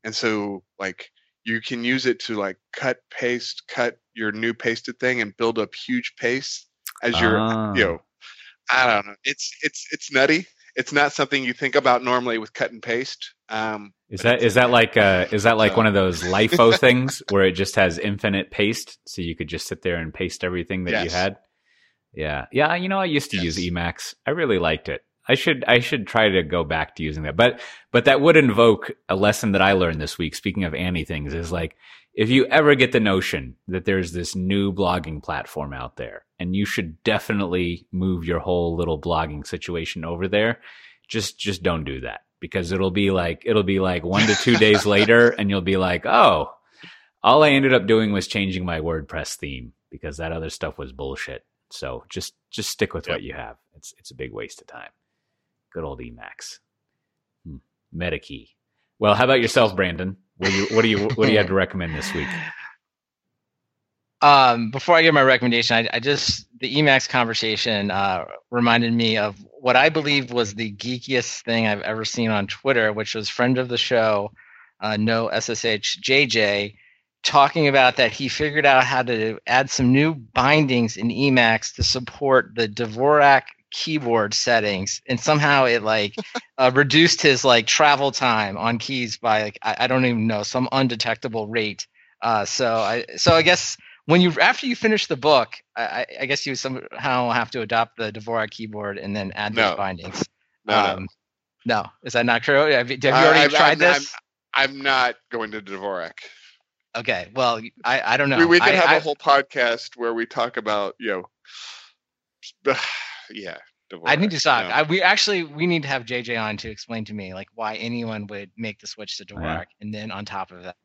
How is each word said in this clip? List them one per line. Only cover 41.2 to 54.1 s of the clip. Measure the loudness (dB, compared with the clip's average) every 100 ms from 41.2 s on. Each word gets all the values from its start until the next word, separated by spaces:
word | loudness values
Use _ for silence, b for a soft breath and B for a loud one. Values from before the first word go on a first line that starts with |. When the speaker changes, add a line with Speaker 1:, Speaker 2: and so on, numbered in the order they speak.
| -6 -6
Speaker 2:
just | -6 -2
don't | -2 -2
do | -6 -8
that. | -10 -12 _ _
Because | -8 -6 -4
it'll | -2 0
be | 2 2
like, | 2 -2 -4
it'll | 0 0
be | 2 0
like | 0 -2
one | -2 0 2
to |
two | 2 2 4
days | 6 6 4
Speaker 1:
<laughs> |
Speaker 2:
later, | 4 6 6 6
and | 4 -2
you'll | 0
be | 0 0
like, | 0 -2 2
"Oh, | 4 6 4 -2 -10 B B B B B _
all | 4 6
I | 6
ended | 4 4
up | 2 4
doing | 2 2
was | -2 -4
changing | -4 -4 -4
my | -4 -4
WordPress | -4 -6 -6 -10 -10
theme | -10 -12 -12 -16 _ _
because | -16 -14 -10
that | -8
other | -8 -8
stuff | -8 -10 -10
was | -14
bullshit." | -10 -10 -10 -12 -14 _ _ _
So | -14 -12 -12 _
just, | -12 -12 _ _
just | -10 -10
stick | -4 -4
with | -4 -6
Speaker 1:
Yep. | -8
Speaker 2:
what |
you | -8
have. | -14 -14 -18 _ _
It's, | -20 _
it's | -20